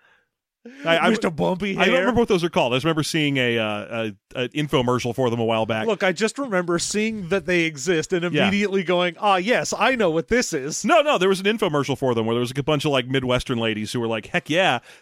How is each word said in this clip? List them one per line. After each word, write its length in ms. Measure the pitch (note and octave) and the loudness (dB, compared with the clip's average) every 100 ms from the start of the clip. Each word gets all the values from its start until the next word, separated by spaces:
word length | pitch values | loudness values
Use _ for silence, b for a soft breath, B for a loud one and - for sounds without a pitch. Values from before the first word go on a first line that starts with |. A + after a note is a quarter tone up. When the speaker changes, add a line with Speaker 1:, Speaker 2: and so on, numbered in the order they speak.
| b b b _ _ _ A#3 C4+ G#3+ | b b b _ _ _ -20 -6 0
Speaker 1:
I, 100 | E3 | 2
I, 140 | E3+ | 2
Speaker 2:
Mister 180 | A3 G#3 | 2 0
Bumpy 440 | D#3 F3 F3+ G3 F#3 | -2 -2 -2 -4 0
Speaker 1:
I 80 | |
don't 40 | F#3 | 2
Speaker 2:
hair. 60 | F3 | 2
Speaker 1:
remember 200 | G3 A#3 | 2 2
what 60 | A#3 | 2
those 140 | F#3 | 2
are 60 | E3+ | 2
called. 240 | F#3 C3 | 0 2
I 40 | B2+ | 2
just 100 | D#3 | 0
remember 160 | D#3 | 0
seeing 340 | C#3+ E3+ D3 C#3 | 0 0 0 0
a, 220 | A#2+ A#2 | 0 0
uh, 520 | G#2+ G#2 G#2 A2+ A2+ G2 _ | 0 -4 -6 -6 -6 -8 _
a, 100 | B2+ | -6
an 40 | B2+ | -4
infomercial 680 | D3+ D3+ C#3+ B2 B2 B2 | -4 0 0 2 0 0
for 140 | A2+ B2+ | -2 0
them 100 | A#2 | 0
a 60 | |
while 220 | A2+ A2+ A2 | 2 2 0
back. 200 | A2 A2 | -2 -2
Speaker 2:
Look, 160 | G3+ | 0
I 100 | F#3+ | 0
just 260 | E3+ G#3+ - | 0 -2 -2
remember 400 | C#4 F#3 F3 E3+ | -4 -2 0 -2
seeing 500 | - G3+ A3 G#3+ E3+ | -2 -2 -2 -4 -4
that 160 | G3 | -2
they 200 | D3+ F3 | 0 0
exist 500 | E3 D3 E3 E3 D3+ | 0 -2 -2 -2 0
and 180 | F3+ F3 | -2 0
Speaker 1:
Yeah. 120 | D3 C3 | 2 2
Speaker 2:
immediately 340 | G3+ G3+ G3 | 2 0 0
going, 320 | E3+ F3 F3+ E3 | 0 0 0 0
"Ah, 160 | G#3 F#3 | 2 2
yes, 380 | F#3+ G#3 D3 - | 2 0 0 0
I 160 | A3 | 0
know 140 | C4 F#3 | 2 2
what 200 | D#3+ D#3 | 0 0
this 260 | A#3+ - | 0 0
is." 280 | D3+ C#3 - | -4 -4 -4
Speaker 1:
No, 200 | A3 E4 | 2 4
no, 160 | D4 A3+ | 4 2
there 100 | F#3 | 2
was 100 | F#3+ | 2
an 60 | |
infomercial 540 | G3 A3+ F#3+ D3 C3+ B2+ | -2 0 0 0 -2 -2
for 160 | C3 | 0
them 100 | A2+ | 0
where 80 | A2 | 0
there 80 | A#2 | 0
was, 80 | A#2+ | -2
like, 80 | C3 | -2
a 60 | |
bunch 240 | C#3+ D3+ D#3 | -2 0 2
of, 60 | |
like, 140 | C3+ B2 | 0 0
Midwestern 520 | C3 B2+ B2 - A#2 | -2 0 -2 -2 -2
ladies 340 | A2+ G#2+ G#2+ | -2 -2 -4
who 80 | B2 | -4
were 60 | A2+ | -2
like, 220 | A2 - | -4 -4
"Heck 200 | F3 - | -6 -2
yeah." 280 | E3 F3+ B2 B B | 2 2 0 B B